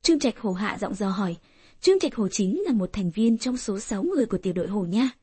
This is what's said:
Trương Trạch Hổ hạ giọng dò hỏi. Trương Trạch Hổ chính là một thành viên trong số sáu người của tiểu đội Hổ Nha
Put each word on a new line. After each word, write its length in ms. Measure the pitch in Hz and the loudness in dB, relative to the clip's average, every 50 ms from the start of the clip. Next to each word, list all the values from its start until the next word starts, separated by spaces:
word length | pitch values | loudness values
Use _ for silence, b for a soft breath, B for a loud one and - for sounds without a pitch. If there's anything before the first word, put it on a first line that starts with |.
Trương 160 | - - 330 294 | 4 4 2 4
Trạch 200 | 294 254 214 - | 2 0 -2 -2
Hổ 140 | - 208 | -2 -2
hạ 260 | 185 180 208 202 190 185 | -2 0 -2 -4 -2 -4
giọng 140 | 202 - 196 | -4 -6 -4
dò 140 | 185 208 196 | -2 -2 -2
hỏi. 280 | 185 190 202 180 170 - b b b b b b b b | 0 0 -2 -2 -4 -6 b b b b b b b b
Trương 180 | - - 381 381 | 4 4 4 4
Trạch 160 | 370 277 - | 4 0 0
Hổ 140 | - 214 190 | 0 -2 -2
chính 340 | - - 202 185 233 359 | 0 0 0 0 0 0
là 100 | 415 381 | 0 0
một 200 | 262 208 185 185 | 2 0 0 -2
thành 180 | - 208 190 175 | -2 -2 -2 -2
viên 280 | 160 214 220 233 233 226 | 0 2 4 4 4 2
trong 180 | - 254 247 | 0 -4 -4
số 220 | 247 - - 196 196 | -4 -4 -4 -4 -4
sáu 240 | 220 - 240 196 | -4 -4 -4 -2
người 240 | 196 349 392 302 233 | -2 0 2 2 0
của 120 | 220 190 185 | 0 0 -2
tiểu 140 | - 190 | -2 -2
đội 140 | 170 180 165 | -2 -2 -4
Hổ 160 | 165 202 208 | -2 -2 -2
Nha 280 | 185 170 180 220 262 254 - _ | -2 0 0 0 0 0 -2 _